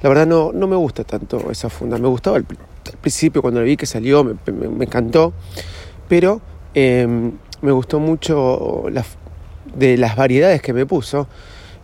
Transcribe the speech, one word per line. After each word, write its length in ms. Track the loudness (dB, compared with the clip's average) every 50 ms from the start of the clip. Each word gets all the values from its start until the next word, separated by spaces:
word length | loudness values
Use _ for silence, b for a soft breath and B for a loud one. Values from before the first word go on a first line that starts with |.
La 80 | 2 4
verdad 180 | 6 6 6
no, 240 | 4 4 4 2 2
no 160 | 0 -2 -2
me 80 | 0 0
gusta 300 | 0 0 -2 -4 -6 -8
tanto 440 | -6 -6 -8 -6 -6 -6 -6 -6 -6
esa 200 | -8 -6 -8 -8
funda. 280 | -8 -6 -6 -4 -4
Me 120 | 0 0 0
gustaba 260 | 0 0 0 0 0
al 80 | 0 -2
pri-, 140 | -4 -10 -16 -18 -20 -20 -20 -18
al 120 | -18 -12
principio 440 | -4 -4 -4 -2 0 0 0 2 2
cuando 200 | 0 0 0 0
la 40 | 2
vi 120 | 2 0
que 80 | 0 -2
salió, 400 | -6 -6 -4 0 2 4 4 4
me, 80 | 2 -2 -6 -8 -8
me, 160 | -6 -6 -6
me 160 | -6 -4 -4 -4
encantó, 480 | -2 -2 -2 0 2 4 2 2 2 0 -8 B B B B B B B B B B B B -2 2
pero, 320 | 2 4 4 4 0 0 -4 -16 -20 -20 -14 -4 0
em, 580 | 2 2 4 4 2 2 2 0 0 -2 -4 -6 -8 -16 -20 -12 -4
me 100 | 0 2
gustó 300 | 2 2 0 -2 -2 -2
mucho 840 | 0 0 -2 -2 -2 -2 0 2 2 2 0 0 -2 -4 -4 -4 -4 -4
la 100 | -4 -4
f-, 160 | -6 -6 -10 -20 -20 -20 -20 -20 -20 -20 -20 -20 -18 -10 -2
de 240 | 2 4 4 4
las 200 | 4 2 2 4
variedades 440 | 4 4 4 4 4 4 4 4 2
que 120 | 0 -2 -2
me 120 | -2 0
puso. 440 | 0 -2 -2 -2 -2 -4 -4 -4 -6 B B B B B B B B B B